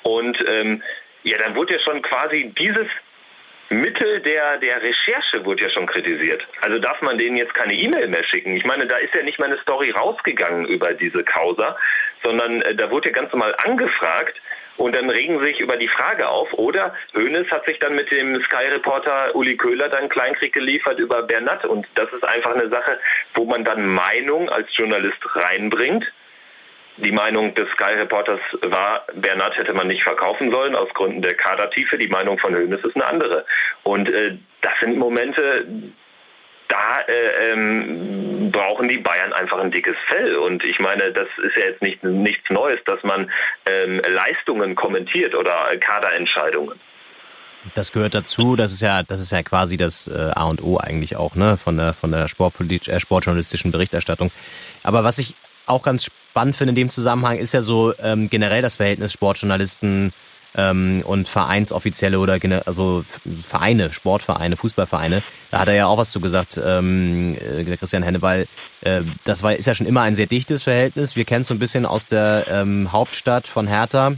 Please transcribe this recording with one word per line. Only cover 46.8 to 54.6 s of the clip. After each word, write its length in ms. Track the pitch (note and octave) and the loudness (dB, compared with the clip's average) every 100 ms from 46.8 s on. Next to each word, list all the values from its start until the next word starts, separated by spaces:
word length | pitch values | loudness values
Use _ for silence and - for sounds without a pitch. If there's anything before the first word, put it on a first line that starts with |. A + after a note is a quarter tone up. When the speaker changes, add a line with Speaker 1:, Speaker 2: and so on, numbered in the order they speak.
| - - - - - - - - G2 | -20 -20 -20 -20 -20 -20 -20 -20 -10
Speaker 2:
Das 180 | - G2+ | -6 -4
gehört 220 | - G#2+ | 0 0
dazu. 420 | G#2 - - A#2+ B2 | 0 -2 2 2 4
Das 160 | G#2+ | 2
ist 100 | F#2+ | 2
ja, 200 | G#2+ G2 | 2 0
das 180 | F2 F#2+ | 0 -6
ist 120 | F#2 | -2
ja 100 | F#2 | -2
quasi 360 | E2 F#2 F#2 E2+ | 0 0 2 2
das, 300 | F2 - - | 0 -2 -4
äh, 240 | D2 D#2+ - | -2 -2 0
A 80 | |
und 180 | D#2+ D#2 | 0 0
O 140 | E2 F2+ | 0 0
eigentlich 380 | - D#2 D#2 - | 0 -4 -4 -4
auch, 180 | D2+ | -4
ne, 240 | F2 G#2 G2+ | 2 4 4
von 180 | - E2 | 2 0
der, 180 | E2 | 0
von 180 | E2 D#2+ | 0 -2
der 160 | D#2+ D#2 | 0 -2
sportpolitisch-, 640 | - F2+ - F2 F2+ - | 0 0 0 -2 -2 -2
äh, 60 | F2+ | -4
sportjournalistischen 720 | - F#2 F2+ F2 E2 F2 F#2 | 2 2 2 0 0 -2 -2
Berichterstattung. 600 | D#2+ F#2 E2+ - - F2+ - - - | 0 0 -2 -2 -2 -2 -4 -20 -18